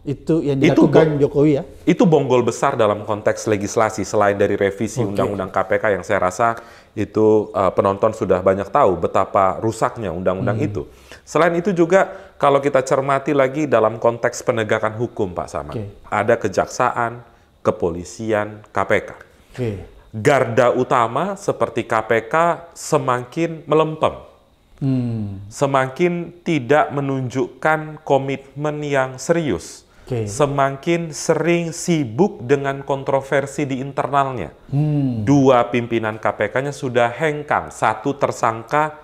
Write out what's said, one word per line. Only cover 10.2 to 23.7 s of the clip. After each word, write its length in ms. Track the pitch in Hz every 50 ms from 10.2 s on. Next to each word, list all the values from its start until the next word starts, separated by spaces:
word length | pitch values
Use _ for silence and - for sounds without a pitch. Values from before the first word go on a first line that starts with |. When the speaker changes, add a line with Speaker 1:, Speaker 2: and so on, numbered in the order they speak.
| 92 92 90 95 127 - 107
Speaker 1:
Hmm. 80 | 113 -
Speaker 2:
itu. 180 | 104 101 87 69 - - - - - - - _ -
Selain 240 | - 151 165 175
itu 240 | 170 175 170 208 190
juga 320 | 165 170 156 180 190 185 - - - - - - _
kalau 240 | - 143 143 135 131
kita 160 | 143 127 135
cermati 560 | 131 - 147 135 135 139 139 135 135 - 151
lagi 320 | 139 135 131 131 151 151 -
dalam 320 | 123 113 110 110 113 117
konteks 400 | - 117 117 117 - 120 - -
penegakan 560 | - - 120 113 110 101 113 110 107 110 107
hukum, 400 | 110 120 113 - - 107 92 87
Pak 120 | 85 - -
Samad, 240 | - 78 71 73 -
Speaker 1:
Oke. 160 | 113 104 101 - - - -
Speaker 2:
ada 320 | - 104 104 107 117 -
kejaksaan, 800 | - 104 92 - 82 - - - 127 123 - 123 120 117 120 123 120 - - _ _ _ _ _
kepolisian, 1040 | _ 107 - - - 87 82 87 87 - - - 113 110 107 104 104 107 107 107 107 -
K 60 | _ 101 98 -
P 40 | 110 95 -
K. 40 | - - - - _ _ _ _ _
Speaker 1:
Oke. 180 | - - 127 113 101 92 85 - - - - -
Speaker 2:
Garda 640 | - 110 104 147 143 131 123 113 113 123 123 120 117
utama 640 | 123 127 - 151 127 117 113 120 135 170 196 196 -
seperti 480 | - - 104 - 117 113 - 117 110
K 160 | - 117 110
P 240 | 110 - 117 113 110
K 80 | - - 160 170 170 165 156 147 - -
semakin 880 | - - - - 147 135 131 123 123 123 123 - 165 165 165 160 135
melempem. 540 | - 135